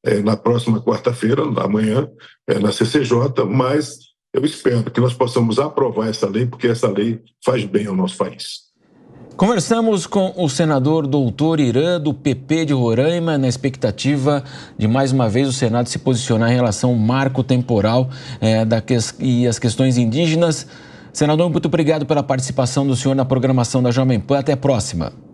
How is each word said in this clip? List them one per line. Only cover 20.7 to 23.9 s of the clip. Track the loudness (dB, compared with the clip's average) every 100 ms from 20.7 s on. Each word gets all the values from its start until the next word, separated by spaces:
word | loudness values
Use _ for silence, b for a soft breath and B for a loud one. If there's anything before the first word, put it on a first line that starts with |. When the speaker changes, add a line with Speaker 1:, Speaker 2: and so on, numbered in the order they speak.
| B B B B
Speaker 2:
Senador, | -2 0 2 2
muito | 0 0
obrigado | 2 2 0 0
pela | -2
participação | 0 -2 -2 -2 0 0 0
do | 0
senhor | 0 0
na | 0
programação | 0 2 0 0 0
da |
Jovem | 2